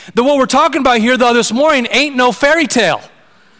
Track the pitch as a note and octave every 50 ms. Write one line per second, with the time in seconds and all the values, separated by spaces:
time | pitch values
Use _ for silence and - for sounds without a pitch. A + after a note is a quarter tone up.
0 | - - - A#3 B3 C#4+ D4 C4+ B3 - C4 C#4 D#4+ D#4+ C4+ D#4 B3+ C4 A#3+ A3+
1 | G#3+ B3 B3+ A3+ B3 A#3+ A#3 A#3+ G#3+ - G#3+ B3+ D4 D#4 D4+ C4 A#3 A3 G3+ B3
2 | D4 D4+ C4+ B3+ B3+ B3 G#3 - C#4+ C#4 D#4 E4+ D4+ G#3+ - A#3+ G3+ E3 C3+ G#2
3 | - - _ _ _ _ _ _ _ _ _